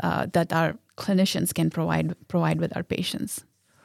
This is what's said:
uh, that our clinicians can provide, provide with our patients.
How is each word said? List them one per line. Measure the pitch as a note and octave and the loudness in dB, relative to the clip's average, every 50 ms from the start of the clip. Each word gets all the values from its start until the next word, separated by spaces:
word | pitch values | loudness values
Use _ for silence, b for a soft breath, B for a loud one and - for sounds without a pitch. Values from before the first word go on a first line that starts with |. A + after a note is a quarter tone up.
uh, | - E3+ E3+ - - F3+ - | 0 0 0 0 0 0 2
that | F3 E3 - | 0 0 2
our | E3+ E3 E3 D3+ - - _ _ _ | 2 2 2 0 -2 -4 _ _ _
clinicians | - - - G3 F#3 F#3+ - - - F3 - - | -6 -2 2 4 4 4 2 2 0 -2 -2 0
can | E3+ D#3+ E3 | 0 0 2
provide, | - E3+ D#3+ E3+ D#3+ D#3+ D#3+ D#3+ F3 - - | 2 0 0 0 2 2 0 0 -4 -6 -6
provide | - - F3 E3 D#3+ D#3+ D#3+ | -2 0 2 2 2 2 0
with | E3 - - | -2 -2 -4
our | F3 F3 | -4 -6
patients. | - - - F3+ - - - - - - - - _ _ _ _ b b b | -4 -4 -4 -2 -4 -4 -6 -6 -6 -8 -10 -12 _ _ _ _ b b b